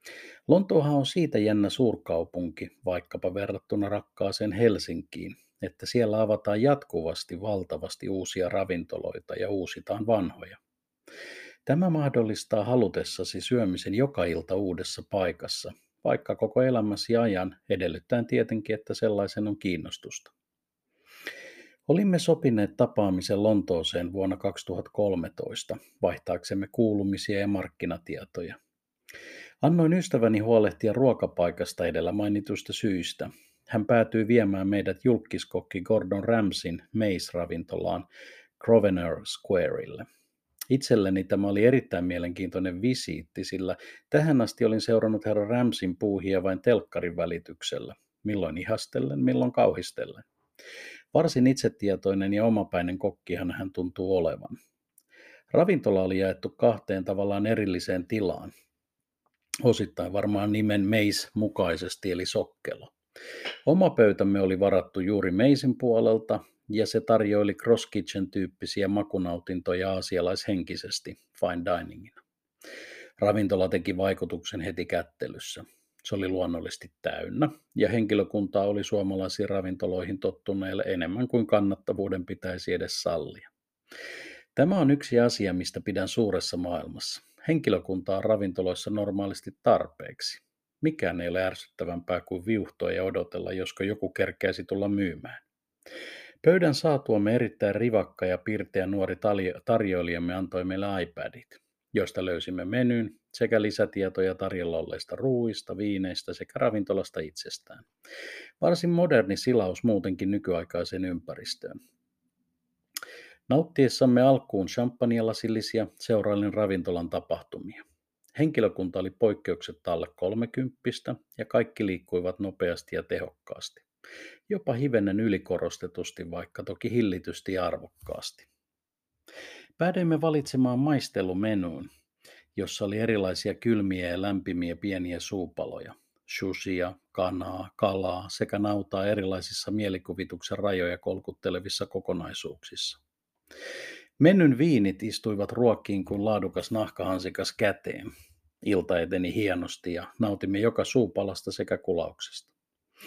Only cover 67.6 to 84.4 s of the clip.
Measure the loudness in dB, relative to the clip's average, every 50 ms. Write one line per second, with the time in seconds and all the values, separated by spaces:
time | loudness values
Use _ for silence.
67.6 | 2 4 4 4 2 0 -4 -4 -4 -4 -4 -4 -4 -2 -2 -4 -4 -4 -6 _
68.6 | -10 -6 -4 -2 0 0 0 0 0 -2 -2 -2 -2 -2 -4 -6 -6 -6 -6 -4
69.6 | -2 -2 -2 0 0 -2 -2 -4 -4 -2 0 0 0 0 0 -2 -2 -2 -2 -2
70.6 | -2 -4 -8 -10 -8 -8 -8 -8 -8 -10 -14 -16 _ _ _ -4 -2 -2 -2 -2
71.6 | -2 0 -2 -2 -2 -6 -14 -16 -20 -20 -20 -20 -20 _ _ _ _ _ _ _
72.6 | -20 -18 -18 -18 -18 -18 -18 -20 -20 -20 _ 0 2 4 4 4 2 2 2 2
73.6 | 2 2 0 0 0 -2 -2 0 0 0 0 -2 -4 -6 -6 -8 -8 -8 -8 -6
74.6 | -6 -6 -6 -6 -4 -4 -2 -4 -4 -6 _ -10 -10 -10 -8 -10 -14 -14 -14 -14
75.6 | -16 -18 _ _ _ _ _ _ -10 -6 -4 -4 -2 -2 -2 -2 -2 -2 -2 -4
76.6 | -6 -8 -10 -12 -14 -18 _ _ -6 -6 -6 -6 -6 -6 -2 -2 -2 -2 -2 -6
77.6 | _ _ -2 0 2 2 2 2 2 2 2 2 2 2 0 -2 -2 0 0 0
78.6 | 2 2 0 -2 -2 -2 -2 0 0 -2 -2 -4 -4 -4 -4 -4 -4 -2 -2 -2
79.6 | -2 -4 -4 -4 -4 -2 -2 -2 -4 -4 -4 -4 -4 -4 -4 -4 _ -4 -4 -2
80.6 | -2 -2 -2 -2 -2 -2 -2 -2 -2 -2 -2 -2 -2 0 0 0 2 4 4 4
81.6 | 4 2 0 -2 _ -4 -4 -2 -2 -2 -4 -4 -6 -6 -10 -8 -8 -6 -8 -6
82.6 | -4 -4 -2 -2 -2 -4 -6 -4 -4 -2 -2 -2 -4 -6 -10 -14 -20 -20 _ _
83.6 | _ _ _ _ _ _ -20 -18 -16 -16 -16 -16 -16 -18 -18 -20